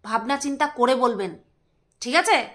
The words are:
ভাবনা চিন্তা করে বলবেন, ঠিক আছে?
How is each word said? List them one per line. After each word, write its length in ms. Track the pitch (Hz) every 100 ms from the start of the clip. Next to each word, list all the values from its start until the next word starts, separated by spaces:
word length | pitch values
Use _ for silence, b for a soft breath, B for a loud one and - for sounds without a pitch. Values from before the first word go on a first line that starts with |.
ভাবনা 340 | 208 226 226 277
চিন্তা 320 | 277 277 294
করে 260 | - 240
বলবেন, 440 | 262 247 202 185 160 _ _ _ _ _ _
ঠিক 140 | 240
আছে? 340 | 311 359 320 -